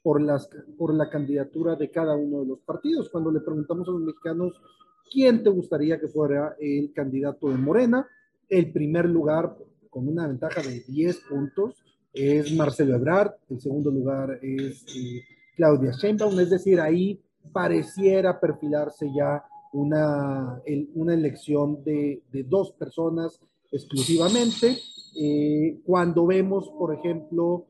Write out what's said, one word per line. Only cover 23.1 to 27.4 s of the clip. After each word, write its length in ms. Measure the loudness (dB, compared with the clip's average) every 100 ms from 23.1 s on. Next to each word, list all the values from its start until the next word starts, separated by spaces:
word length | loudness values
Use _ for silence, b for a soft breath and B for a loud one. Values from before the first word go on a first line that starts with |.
| -2 -6 -10 _ _ _
exclusivamente. 1040 | -10 -6 -4 0 2 4 2 2 2 2 2 -8 -20 -16 -4
Eh, 600 | 0 2 2 2 0 -2
cuando 420 | 0 2 4 2
vemos, 440 | 4 2 2 -2 -4 -6
por 160 | -4
ejemplo 720 | -4 -4 -6 -6 -2